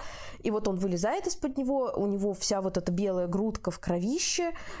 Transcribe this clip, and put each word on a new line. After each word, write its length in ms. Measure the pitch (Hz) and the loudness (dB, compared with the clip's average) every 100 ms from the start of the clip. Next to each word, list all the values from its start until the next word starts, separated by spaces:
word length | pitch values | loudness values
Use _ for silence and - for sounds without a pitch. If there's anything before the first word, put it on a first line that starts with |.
| - - - - | -6 -10 -12 -4
И 80 | 226 | 0
вот 160 | 214 208 | 2 2
он 80 | 185 | 2
вылезает 500 | 190 175 208 359 359 | 0 2 2 0 -2
из-под 320 | - 294 269 | -2 -2 0
него, 340 | 254 277 240 - | 0 2 2 0
у 100 | 202 | 0
него 260 | 202 202 | 2 0
вся 260 | 190 - 202 | 0 0 2
вот 160 | 190 185 | 2 0
эта 140 | 175 | 0
белая 340 | 175 202 180 175 | 2 2 2 2
грудка 460 | 196 220 - 185 | 2 0 0 -4
в 80 | - | -4
кровище, 720 | - 175 196 330 - - 339 320 - - | -2 0 2 0 0 0 0 -4 -8 -8